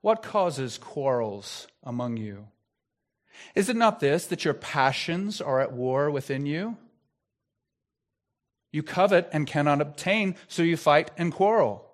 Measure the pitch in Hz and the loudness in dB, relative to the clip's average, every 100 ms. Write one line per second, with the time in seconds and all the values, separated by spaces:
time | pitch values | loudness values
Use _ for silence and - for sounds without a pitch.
0 | 208 226 - 214 180 135 131 - - - | 2 0 0 0 0 -2 -6 -8 -10 -4
1 | 135 123 110 101 - - - _ 131 120 | 0 0 -2 -6 -12 -16 -18 _ -10 -6
2 | 123 113 107 101 107 _ _ _ _ _ | -4 -4 -8 -12 -18 _ _ _ _ _
3 | _ _ _ - - - 196 226 220 - | _ _ _ -20 -6 -2 0 4 2 4
4 | 139 160 - 175 170 131 - 151 135 131 | 0 0 -2 -4 -2 -4 -4 2 2 2
5 | - 170 202 208 143 131 135 120 127 131 | -4 -4 -4 -6 -2 0 0 -2 -2 0
6 | 147 143 - 135 143 156 214 226 _ _ | 0 -2 -4 -4 -2 -4 -6 -10 _ _
7 | _ _ _ _ _ _ _ _ _ _ | _ _ _ _ _ _ _ _ _ _
8 | _ _ _ _ _ _ _ 151 151 - | _ _ _ _ _ _ _ -8 -4 2
9 | 196 185 - 156 143 151 147 143 147 - | 6 4 4 -4 0 2 4 2 0 -4
10 | 185 214 196 180 - - 170 165 - 147 | -2 0 0 -4 -10 0 2 2 4 4
11 | 151 - 170 - 196 226 127 98 - | 2 -4 -4 2 2 4 2 0 -12